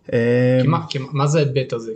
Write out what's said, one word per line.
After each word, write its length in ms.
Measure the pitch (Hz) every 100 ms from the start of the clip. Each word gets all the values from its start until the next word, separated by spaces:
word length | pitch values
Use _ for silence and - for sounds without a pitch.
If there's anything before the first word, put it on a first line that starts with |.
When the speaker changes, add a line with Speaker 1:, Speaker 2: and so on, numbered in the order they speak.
| -
Speaker 1:
כי 100 | 120 117 123 127 127
Speaker 2:
אמ, 60 | 139
Speaker 1:
מה, 160 | 165 160
כי 100 | 139 127
מה 140 | 143 143
זה 120 | 160
ההיבט 340 | 139 131 127
הזה, 200 | 117 113